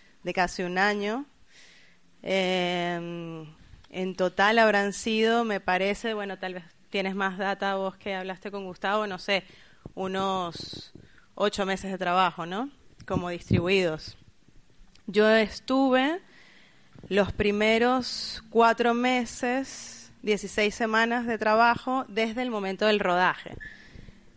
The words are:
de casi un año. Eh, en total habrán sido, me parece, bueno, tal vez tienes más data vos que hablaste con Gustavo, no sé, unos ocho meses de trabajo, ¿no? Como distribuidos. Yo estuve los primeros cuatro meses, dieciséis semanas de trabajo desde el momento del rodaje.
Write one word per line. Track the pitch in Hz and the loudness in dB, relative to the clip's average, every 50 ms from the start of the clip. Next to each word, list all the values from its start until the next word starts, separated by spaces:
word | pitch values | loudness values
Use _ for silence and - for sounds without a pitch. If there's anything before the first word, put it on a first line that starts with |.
| - - - - - | -20 -20 -20 -10 -8
de | 180 | -6
casi | 175 190 180 175 - - 180 | 0 0 0 0 0 -4 -6
un | 175 180 | -2 0
año. | 185 196 208 208 208 202 208 220 269 285 - _ _ - - - - - - - - - - _ _ _ _ _ - - | 0 2 2 0 0 -2 -4 -4 -4 -6 -10 _ _ -20 -20 -20 -20 -20 -20 -20 -20 -20 -20 _ _ _ _ _ -12 -6
Eh, | - 190 190 185 180 185 185 180 175 180 175 175 175 175 170 170 170 170 170 165 165 165 160 160 156 156 - - - - - - - | -2 0 0 2 2 0 0 0 0 0 -2 -2 -2 -4 -4 -6 -8 -8 -10 -10 -10 -12 -12 -14 -16 -18 -20 -20 -20 -20 -20 -20 -14
en | - 175 185 190 180 | -8 -6 -6 -4 -2
total | - 185 180 180 - 196 208 220 226 | 0 -2 -2 2 2 2 4 6 6
habrán | 226 214 202 202 202 202 | 6 6 6 4 2 0
sido, | 190 - - 226 220 220 220 226 233 233 233 | -2 -4 -2 0 0 2 2 4 2 2 0
me | 220 202 190 | 0 -4 -4
parece, | - 185 185 185 190 202 202 - - 226 220 | -2 0 0 0 0 0 -2 -2 -4 -6 -6
bueno, | 208 202 196 190 | -6 -6 -8 -10
tal | 190 196 185 180 | -8 -10 -10 -10
vez | 180 170 - _ _ _ _ | -10 -14 -16 _ _ _ _
tienes | - 196 190 190 190 | -4 -2 -2 -2 -2
más | 202 196 190 180 190 | -2 -2 -2 -2 -2
data | 196 196 196 196 202 196 196 | -4 -4 -2 -2 -2 -2 -2
vos | 196 190 190 185 | -2 -4 -4 -6
que | - - 208 190 | -8 -8 -8 -6
hablaste | 185 185 185 185 - - 208 | -6 -6 -8 -10 -10 -12 -12
con | 196 202 196 | -10 -10 -10
Gustavo, | 185 175 - - 196 202 214 214 | -10 -12 -6 -4 0 0 0 -2
no | 202 185 180 | -2 -6 -8
sé, | - - 196 185 - - - - - - - - - - - | -2 -2 -2 -2 -2 -6 -20 -20 -20 -20 -20 -18 -18 -16 -10
unos | - 190 185 190 190 190 190 190 185 180 170 165 - - - - - - - - - - - - - - _ - | -6 -6 -4 -2 -2 -2 0 -2 -2 -4 -6 -6 -10 -12 -12 -12 -14 -16 -18 -20 -20 -20 -20 -20 -20 -20 _ -4
ocho | - 196 208 - 208 196 | -2 -2 0 0 0 -2
meses | 190 190 185 - 196 | -2 -2 -4 -4 -6
de | 190 180 | -6 -4
trabajo, | 185 175 175 185 185 175 - - 160 | -2 2 4 4 4 4 2 -2 -8
¿no? | 170 185 208 262 285 - - - - - - - | -8 -6 -6 -8 -8 -10 -18 -20 -20 -20 -18 -8
Como | - 190 185 175 175 | -4 -4 -2 -2 -4
distribuidos. | 175 170 - - 185 180 170 180 196 190 185 165 156 156 - - - - - - - - - - - - - _ - - - - _ - - | -6 -6 -2 0 2 2 4 4 4 4 4 2 0 -4 -8 -14 -18 -20 -20 -20 -20 -20 -20 -20 -20 -20 -20 _ -20 -20 -20 -20 _ -18 -12
Yo | - 175 208 214 214 | -2 2 4 6 8
estuve | 220 220 214 196 - - - - 262 269 269 262 254 254 262 294 339 392 - - - - - - - - - _ _ - - _ - - - - | 6 6 4 2 -2 -10 -4 -2 2 2 4 4 4 4 4 2 0 -4 -8 -14 -20 -20 -20 -20 -20 -20 -20 _ _ -20 -20 _ -20 -18 -8 0
los | 185 202 190 - | 2 2 2 2
primeros | - - 208 208 202 208 208 220 220 226 240 247 254 262 240 - - - - - - - - - | 0 0 0 0 2 2 4 4 4 4 4 2 2 0 0 -4 -6 -8 -8 -8 -10 -12 -12 -2
cuatro | - 226 226 226 226 233 233 240 | 4 6 6 6 6 4 2 2
meses, | 233 240 247 254 254 247 233 - - - 262 247 247 269 269 - - - - - - - - - - - | 2 2 2 2 2 0 0 -4 -6 -4 -2 -2 0 -2 -4 -6 -10 -14 -14 -14 -16 -18 -20 -20 -20 -8
dieciséis | - 208 214 196 - 185 - 220 208 208 - | -2 -2 -2 -2 -2 -4 -2 0 0 0 0
semanas | - 233 220 220 220 226 233 233 247 233 | -2 -2 0 2 2 2 2 0 -2 -2
de | 233 226 208 | -2 -2 0
trabajo | 214 214 214 226 233 233 233 - - 262 254 262 254 - | 2 2 4 6 6 4 4 2 -2 -2 -2 -2 -2 -4
desde | 196 220 220 226 220 247 | -2 -2 -2 -2 -2 -4
el | 254 254 | -4 -4
momento | 226 208 196 190 190 - 208 | -4 -4 -4 -4 -2 0 2
del | 214 214 202 | 2 2 2
rodaje. | 202 180 175 180 185 170 - - - - - - - - - - - - - - - - - - _ - _ | 2 2 2 4 4 2 0 -2 -8 -14 -14 -14 -14 -16 -18 -20 -20 -20 -20 -20 -20 -20 -20 -20 _ -20 _